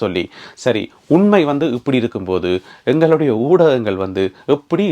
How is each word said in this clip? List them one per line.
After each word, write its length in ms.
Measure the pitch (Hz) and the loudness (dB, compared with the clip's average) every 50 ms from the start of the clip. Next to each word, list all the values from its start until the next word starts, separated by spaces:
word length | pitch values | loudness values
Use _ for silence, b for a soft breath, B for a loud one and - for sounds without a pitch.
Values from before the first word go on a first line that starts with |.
சொல்லி. 200 | 113 101 90 92 87 B B B B B B - - | -6 -4 -4 -4 -6 B B B B B B -6 -2
சரி, 200 | 131 110 107 95 - b b _ - 175 | -2 -2 -2 -4 -8 b b _ 0 2
உண்மை 240 | 175 202 208 202 196 160 147 | 2 4 4 4 2 2 0
வந்து 160 | 143 143 156 160 120 123 | 0 -2 -2 -2 -4 -4
இப்படி 200 | - - 135 127 | -4 -2 0 0
இருக்கும்போது 500 | 110 120 - 110 95 90 92 90 87 90 90 92 B B B B B 117 | 0 -2 -4 -6 -6 -4 -4 -2 -2 -2 -2 -2 B B B B B -2
எங்களுடைய 400 | 131 160 165 160 165 151 156 143 113 107 120 143 | 0 2 2 2 2 2 2 0 0 0 0 2
ஊடகங்கள் 500 | 180 180 170 156 135 127 113 104 98 92 95 | 2 4 4 4 2 0 -2 -4 -4 -4 -6
வந்து 220 | 95 95 95 95 95 B B B - 139 | -4 -2 -2 -2 -2 B B B -2 -2
எப்படி 300 | 143 - - - 165 208 202 | -2 -2 -4 -4 -2 -2 -2